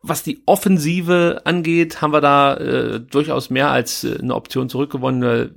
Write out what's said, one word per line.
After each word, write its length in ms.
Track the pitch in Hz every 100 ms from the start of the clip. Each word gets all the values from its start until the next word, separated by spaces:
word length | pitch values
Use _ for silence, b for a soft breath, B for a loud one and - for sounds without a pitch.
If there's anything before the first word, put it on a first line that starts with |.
| -
was 140 | 151
die 200 | - - -
Offensive 960 | 190 202 185 151 180 170 175 170 -
angeht, 560 | - 175 160 165 165 -
haben 120 | 156
wir 80 | 151
da, 360 | 147 143 139 135
äh, 440 | 127 127 117 113
durchaus 500 | 123 139 151 131 -
mehr 200 | 127 143
als, 340 | 131 120 -
äh, 140 | 123 -
eine 160 | 123 -
Option 320 | - 131 127
zurückgewonnen. 540 | 127 143 139 127 127
Äh, 240 | 123 117 123